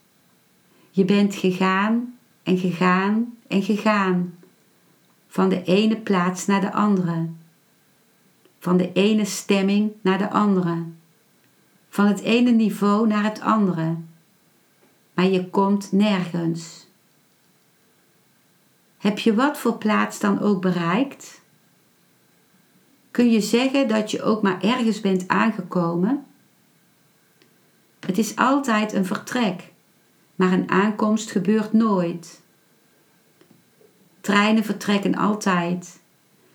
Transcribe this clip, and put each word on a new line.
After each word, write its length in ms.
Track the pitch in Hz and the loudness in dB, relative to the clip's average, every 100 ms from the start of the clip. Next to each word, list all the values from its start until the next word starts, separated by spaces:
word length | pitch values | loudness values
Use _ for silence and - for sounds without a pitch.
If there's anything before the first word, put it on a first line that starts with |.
| _ _ _ _ _ _ _ _ _ | _ _ _ _ _ _ _ _ _
je 160 | - 185 | 0 2
bent 300 | 202 202 - | 4 2 0
gegaan 840 | 185 180 190 190 214 233 247 - _ _ | -2 0 0 0 0 -2 -4 -12 _ _
en 140 | - 185 | -2 0
gegaan 800 | 185 160 185 180 196 220 240 - - | 0 0 2 2 2 0 -2 -8 -4
en 160 | 196 | -2
gegaan, 760 | 196 208 220 208 190 180 180 - - _ _ _ _ _ _ _ _ | 0 0 0 0 2 0 -2 -8 -20 _ _ _ _ _ _ _ _
van 220 | - 190 | -2 0
de 140 | 180 | 0
ene 340 | 180 190 220 214 | 0 2 2 0
plaats 480 | - 190 180 185 - | -2 0 0 -4 -2
naar 160 | 196 | 0
de 120 | 202 | 0
andere, 560 | - 208 196 175 165 165 - - _ _ _ _ _ _ _ _ _ _ _ | 0 2 2 0 -2 -4 -8 -20 _ _ _ _ _ _ _ _ _ _ _
van 180 | 175 180 | 0 0
de 140 | 180 | 2
ene 320 | 180 202 214 208 | 0 2 2 0
stemming 680 | - - 196 190 202 214 - | -4 -2 0 2 2 0 -2
naar 160 | 185 190 | -2 0
de 120 | 202 | 0
andere, 540 | - 208 185 175 165 165 - _ _ _ _ _ _ _ _ _ | 0 2 2 0 -4 -6 -14 _ _ _ _ _ _ _ _ _
van 160 | - 202 | 0 0
het 140 | 196 | 0
ene 320 | - 233 247 | 0 2 4
niveau 560 | 226 214 185 202 208 226 | 4 2 0 0 2 2
naar 160 | 208 | 0
het 180 | 214 214 | -2 -4
andere, 540 | - 220 196 160 160 165 - - _ _ _ _ _ _ _ _ _ | -2 0 0 0 -2 -4 -8 -20 _ _ _ _ _ _ _ _ _
maar 140 | - 185 | 0 2
je 220 | 185 180 | 2 0
komt 420 | - 196 202 - | 0 2 0 0
nergens. 960 | 196 214 190 175 170 165 165 - - - _ _ _ _ _ _ _ _ _ _ _ _ _ _ _ _ _ _ _ _ _ | 0 2 0 -2 -4 -4 -4 -8 -18 -20 _ _ _ _ _ _ _ _ _ _ _ _ _ _ _ _ _ _ _ _ _
Heb 220 | 208 202 | -4 0
je 160 | 226 214 | 0 2
wat 220 | 277 294 | 0 0
voor 200 | 240 220 | -4 -2
plaats 420 | 214 208 214 - | -2 0 -2 -2
dan 220 | 208 196 | -2 0
ook 200 | 208 190 | 0 0
bereikt? 800 | 185 175 170 190 269 - - - _ _ _ _ _ _ _ _ _ _ _ _ _ _ _ _ _ | 0 -2 0 -2 -2 -6 -20 -20 _ _ _ _ _ _ _ _ _ _ _ _ _ _ _ _ _
Kun 200 | - 240 | 0 2
je 100 | 226 | 4
zeggen 460 | 196 233 262 277 269 | 2 0 2 0 0
dat 240 | 214 214 | 0 -2
je 120 | - | -2
ook 180 | - 214 | -2 0
maar 200 | 196 185 | 0 0
ergens 400 | 196 254 226 196 | 0 0 0 0
bent 260 | 196 190 185 | 0 -2 0
aangekomen? 1000 | 190 220 214 180 180 170 170 196 285 - _ _ _ _ _ _ _ _ _ _ _ _ _ _ _ _ - - | 0 0 -2 -4 -2 -2 0 0 -2 -6 _ _ _ _ _ _ _ _ _ _ _ _ _ _ _ _ -14 -4
Het 120 | 190 | -2
is 180 | 214 - | -2 0
altijd 580 | 247 277 277 214 214 | 0 0 0 -2 0
een 120 | 208 185 | -2 -2
vertrek, 680 | - - 247 214 175 - _ _ _ _ _ _ - | -4 -6 -2 -2 -4 -12 _ _ _ _ _ _ -2
maar 160 | 185 | 0
een 180 | 185 - | 2 0
aankomst 600 | 185 214 208 214 220 - | 0 0 0 0 -2 -2
gebeurt 420 | 202 170 220 214 | -4 0 0 2
nooit. 680 | 220 226 190 175 175 - - _ _ _ _ _ _ _ _ _ _ _ _ _ _ _ _ _ _ | 2 2 0 -2 -4 -12 -20 _ _ _ _ _ _ _ _ _ _ _ _ _ _ _ _ _ _
Treinen 400 | - 202 214 220 | 0 2 4 2
vertrekken 520 | 208 202 - 202 185 185 | 0 -4 -2 -2 0 0
altijd. 840 | 190 208 202 180 170 180 - - _ _ _ _ _ | 0 0 0 0 -2 -4 -8 -20 _ _ _ _ _